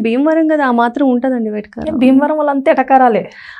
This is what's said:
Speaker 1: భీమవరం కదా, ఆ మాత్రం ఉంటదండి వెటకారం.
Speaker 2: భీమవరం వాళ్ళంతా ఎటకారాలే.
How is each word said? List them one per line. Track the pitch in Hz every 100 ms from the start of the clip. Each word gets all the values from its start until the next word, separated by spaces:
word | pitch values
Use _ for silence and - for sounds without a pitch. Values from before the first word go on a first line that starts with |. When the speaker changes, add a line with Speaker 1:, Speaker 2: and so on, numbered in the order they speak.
Speaker 1:
భీమవరం | 226 240 294 320 311
కదా, | 311
ఆ | 269
మాత్రం | 233 240 240 277
ఉంటదండి | 247 262 254 220
వెటకారం. | 214 208 - 269 254
Speaker 2:
భీమవరం | 254 269 294 302
వాళ్ళంతా | 294 277 277
ఎటకారాలే. | 269 262 269 254 208 175 - - -